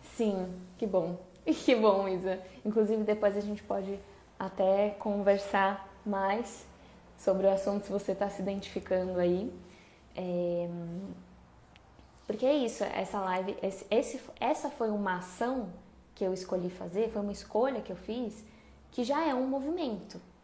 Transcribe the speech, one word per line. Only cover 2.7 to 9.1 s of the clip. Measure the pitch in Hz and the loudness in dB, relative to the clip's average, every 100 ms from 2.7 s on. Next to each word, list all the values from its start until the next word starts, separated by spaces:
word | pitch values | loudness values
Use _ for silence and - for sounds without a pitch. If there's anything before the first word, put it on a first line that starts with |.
| 214 214 220 | 2 4 2
depois | 214 208 208 202 | 2 4 2 2
a | |
gente | 208 208 | -4 -6
pode | - 196 190 196 - - - - | -4 -4 -4 -8 -10 -20 -20 -8
até | 190 190 190 196 208 | -8 2 4 6 2
conversar | 208 214 202 196 196 - 196 196 196 - - | 0 -2 2 4 4 2 2 2 2 -8 -10
mais | 208 196 196 214 233 - - - - - - - | -4 0 2 0 -4 -10 -14 -20 -20 -20 -20 -2
sobre | - 190 190 | 2 4 4
o | |
assunto, | 196 202 202 202 | 4 0 -2 -2
se | |
você | 196 196 190 | -4 -2 -2
tá | 202 | -2
se | 196 | -2
identificando | 190 196 - 196 - 185 185 | -4 -4 -6 -8 0 0 2